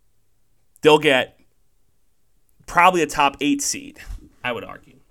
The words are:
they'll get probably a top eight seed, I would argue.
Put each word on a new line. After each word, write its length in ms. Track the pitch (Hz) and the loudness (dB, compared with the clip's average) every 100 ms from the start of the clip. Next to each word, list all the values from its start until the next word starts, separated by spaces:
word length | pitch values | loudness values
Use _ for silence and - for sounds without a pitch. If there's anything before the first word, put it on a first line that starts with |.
| _ _ _ _ _ _ _ _ | _ _ _ _ _ _ _ _
they'll 160 | 151 151 | 4 4
get 400 | 151 131 - _ _ _ _ _ _ _ _ _ _ _ _ _ - | 4 0 -2 _ _ _ _ _ _ _ _ _ _ _ _ _ -6
probably 360 | - 180 180 | 2 2 2
a 40 | 151 | -2
top 300 | - 139 - | 0 -2 -2
eight 200 | 147 143 | -4 -2
seed, 380 | - 104 - - - - - _ | -4 -8 -14 -20 -18 -20 -20 _
I 80 | 123 | -10
would 140 | 117 | -10
argue. 340 | 92 95 - _ _ | -12 -18 -20 _ _